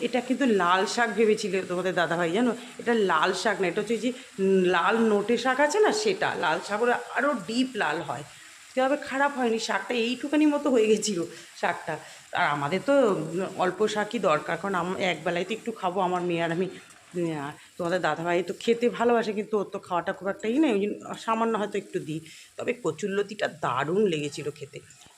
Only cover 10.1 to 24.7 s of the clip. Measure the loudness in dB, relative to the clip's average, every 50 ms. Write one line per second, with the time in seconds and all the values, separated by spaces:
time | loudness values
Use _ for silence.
10.1 | -2 -4 -4 0 2 4 4 4 4 2 2 2 4 4 4 4 4 2 2 0
11.1 | -2 -4 -4 -6 -8 -14 -18 -20 -10 -4 -2 -2 -2 -4 -6 -8 -8 -8 -8 -14
12.1 | -20 -20 -14 -6 -2 0 2 2 2 0 -2 -2 -2 -2 0 2 4 6 6 4
13.1 | 4 0 -2 -4 -4 -4 -4 -4 -2 -2 0 0 0 0 0 0 0 0 -2 -2
14.1 | -2 0 2 4 2 2 0 -2 -4 -4 -2 -2 -2 -2 -2 -2 -2 -2 -2 -2
15.1 | -2 -2 -2 -2 -2 -2 -2 -4 -6 -6 -6 -8 -6 -4 -4 -2 0 0 0 0
16.1 | 0 0 0 0 0 0 0 0 0 0 -2 -4 -6 -10 -18 -20 -20 -20 -18 -10
17.1 | -6 -4 -2 -2 -2 -4 -6 -8 -10 -12 -18 -16 -8 -6 -2 -2 0 0 0 0
18.1 | 0 0 0 0 0 0 0 -2 -6 -4 0 0 2 2 2 0 2 2 2 4
19.1 | 4 4 2 0 -2 -4 -4 -2 -2 -2 -2 -2 -6 -10 -6 -4 -2 -2 -2 -2
20.1 | -4 -4 -4 -6 -6 -4 -4 -2 2 2 4 4 4 2 0 -2 -4 -6 -8 -10
21.1 | -12 -8 -4 -2 0 0 0 0 0 0 -2 -2 -4 -6 -6 -6 -6 -8 -6 -6
22.1 | -8 -8 -10 -12 -18 -20 -20 -18 _ -8 -4 -4 -4 -2 -2 -4 -4 -4 -4 -4
23.1 | -2 -2 -4 -4 -4 -6 -6 -6 -4 -4 -4 -2 -2 0 0 0 2 2 2 2
24.1 | 2 0 -4 -4 -6 -8 -8 -8 -10 -10 -12 -16